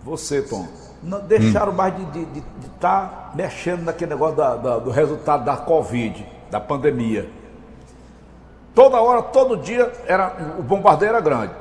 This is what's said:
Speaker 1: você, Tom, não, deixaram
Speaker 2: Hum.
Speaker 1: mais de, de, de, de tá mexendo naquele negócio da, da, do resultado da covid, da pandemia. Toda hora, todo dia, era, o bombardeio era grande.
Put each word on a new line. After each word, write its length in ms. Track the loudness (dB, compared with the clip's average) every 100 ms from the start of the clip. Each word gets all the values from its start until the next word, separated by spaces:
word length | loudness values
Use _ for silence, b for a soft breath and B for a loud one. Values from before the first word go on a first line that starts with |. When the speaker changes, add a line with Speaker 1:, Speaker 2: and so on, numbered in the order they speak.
Speaker 1:
você, 400 | -12 -10 -4 -4
Tom, 240 | -4 -8 -8 -14 -20 -16
não, 180 | -10 -10
deixaram 520 | 2 4 4 4 2
Speaker 2:
Hum. 40 | 0
Speaker 1:
mais 200 | 0 -2
de, 80 | -8
de, 180 | -10
de, 160 | -10 -10
de 280 | -14 -16 -16 -4
tá 500 | 0 0 -2 -10 -10
mexendo 500 | -6 -6 -6 -4 -4
naquele 260 | -4 -4 -6
negócio 260 | 0 0 2
da, 200 | 0 0
da, 220 | -2 -2
do 120 | 0
resultado 540 | 2 2 0 0 0
da 120 | 0 -4
covid, 720 | 2 0 2 -4 -4 -6 -14 -18 -8
da 80 | -8
pandemia. 720 | -4 -2 0 0 -2 -4 -6 -14 -20 -20 -20 -20 -20 -20 -20 -20 -20 -20 -20 -20 -2
Toda 260 | 6 6 8
hora, 220 | 4 2
todo 340 | 2 2 2 0
dia, 360 | -2 0 0 -2 0
era, 500 | 0 0 -4 -10 -8
o 40 |
bombardeio 480 | -2 4 4 4 4
era 100 | 2
grande. 320 | 2 0 -2 -10